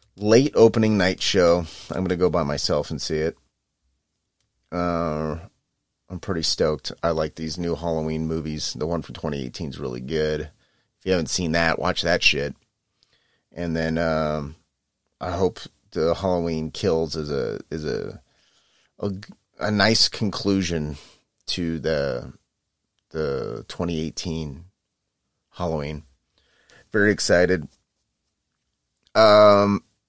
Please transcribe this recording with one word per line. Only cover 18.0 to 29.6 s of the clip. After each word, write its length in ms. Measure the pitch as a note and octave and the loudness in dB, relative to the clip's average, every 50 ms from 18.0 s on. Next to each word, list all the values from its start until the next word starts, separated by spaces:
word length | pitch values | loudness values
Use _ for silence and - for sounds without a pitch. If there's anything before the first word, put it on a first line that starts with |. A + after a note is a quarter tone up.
| G1+ G1+ - - - _ _ _ _ _ _ _ _ _ _ _ _ _ _ - | -6 -8 -12 -14 -20 _ _ _ _ _ _ _ _ _ _ _ _ _ _ -8
a, 120 | - G#2 G2 F#2+ G#2 - - - _ _ _ - | -6 -6 -6 -8 -12 -16 -20 -20 _ _ _ -6
a 120 | - G#2 | -4 0
nice 360 | G#2+ G#2 G2 G#2+ A2+ - - - | 2 4 4 4 4 4 2 2
conclusion 920 | - - A#2 G2+ F2+ - - G2 G2 G2 F#2 E2 E2+ D#2+ D2+ D2+ D2 C#2+ - - - _ _ _ _ _ _ - | 0 -2 -2 -2 -2 -2 0 2 2 2 2 0 -2 -2 -4 -4 -8 -10 -14 -20 -20 _ _ _ _ _ _ -8
to 320 | - - F2 E2 E2 D#2 | -6 -4 -4 -4 -4 -4
the, 540 | C#2 D#2 D#2+ D2 C#2 C#2 B1 A#1+ - C2+ C2 _ _ _ _ _ _ _ _ _ _ _ _ _ _ _ | -2 -2 -2 0 -2 -2 -4 -6 -8 -12 -16 _ _ _ _ _ _ _ _ _ _ _ _ _ _ _
the 560 | - D#2+ D#2 C#2+ C#2 C2 A1 G#1 A#1 A1 - - | -8 -6 -4 -4 -4 -4 -6 -6 -8 -10 -12 -12
twenty 320 | - - F#2 F2 E2+ D#2+ | -8 -6 -4 -4 -4 -4
eighteen 640 | D#2+ D#2+ - - - F2+ E2 D#2+ D#2+ D2 C2+ D2+ E2+ - _ _ _ _ _ _ _ _ _ _ _ _ _ _ _ _ | -4 -6 -6 -8 -8 -6 -6 -6 -6 -8 -10 -14 -18 -20 _ _ _ _ _ _ _ _ _ _ _ _ _ _ _ _
Halloween. 520 | _ - F2+ F2 D#2+ D2+ C#2+ D2 D#2 D2+ D2 _ _ _ _ _ _ _ _ _ _ _ _ _ - - _ _ | _ -6 -6 -4 -4 -4 -4 -6 -8 -10 -14 _ _ _ _ _ _ _ _ _ _ _ _ _ -20 -20 _ _
Very 200 | - G#2+ G2+ G#2 | 2 4 4 4
excited. 560 | G2+ - - - F#2+ F2 F2+ E2+ F#2 F2 D2 - _ _ _ _ _ _ _ _ _ _ _ _ _ _ _ _ _ _ _ _ _ _ _ _ _ _ _ _ - | 4 2 2 4 6 6 6 4 4 0 -2 -6 _ _ _ _ _ _ _ _ _ _ _ _ _ _ _ _ _ _ _ _ _ _ _ _ _ _ _ _ 4
Um, 720 | G#2+ A2 G#2+ G#2 G#2 G#2 G#2 G2+ G2+ | 6 8 8 10 10 10 10 8 8